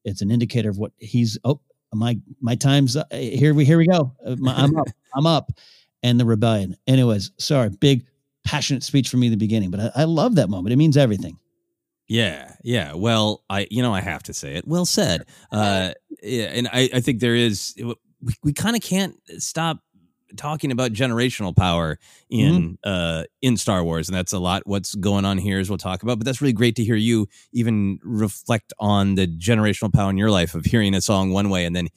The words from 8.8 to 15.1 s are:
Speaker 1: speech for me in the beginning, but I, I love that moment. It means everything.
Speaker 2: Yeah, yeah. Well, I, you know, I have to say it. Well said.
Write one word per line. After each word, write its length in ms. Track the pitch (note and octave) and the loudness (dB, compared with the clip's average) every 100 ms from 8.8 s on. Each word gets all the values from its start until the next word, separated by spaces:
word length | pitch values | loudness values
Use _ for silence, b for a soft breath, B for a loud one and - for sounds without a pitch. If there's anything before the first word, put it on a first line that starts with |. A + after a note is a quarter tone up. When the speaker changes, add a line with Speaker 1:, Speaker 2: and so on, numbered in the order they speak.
Speaker 1:
speech 280 | - C#3+ C3+ | 0 0 0
for 80 | B2+ | 0
me 100 | A#2+ | 2
in 40 | |
the 60 | A2 | 0
beginning, 320 | G#2 A2 F#2+ | 0 -2 -2
but 100 | F#2 | -4
I, 120 | A#2 C3 | -4 -2
I 20 | D#3+ | 0
love 300 | E3 B3 F#3 | 2 2 2
that 140 | F#2+ | 2
moment. 240 | G2 G2+ | -2 0
It 40 | B2+ | 4
means 200 | D#3 C#3+ | 4 4
everything. 400 | B2+ G2 E2+ D#2 _ _ _ _ _ _ - | 4 0 -6 -14 _ _ _ _ _ _ -4
Speaker 2:
Yeah, 480 | A2+ G2+ C#2+ C2+ - | -2 -2 -4 -14 -14
yeah. 300 | A#2 A#2+ D2 | -4 -4 -4
Well, 500 | D#2+ A2+ A2 G#2+ - - | -4 0 2 0 -2 -6
I, 180 | G2+ F#2 | -6 -4
you 140 | A2+ | -2
know, 100 | B2 | -2
I 80 | F#2+ | -2
have 220 | F2+ D2 | -4 -8
to 100 | - | -10
say 220 | - C#2 D#2 | -12 -10 -10
it. 120 | - | -4
Well 180 | F3 F3 | -2 0
said. 420 | - B2 | 0 0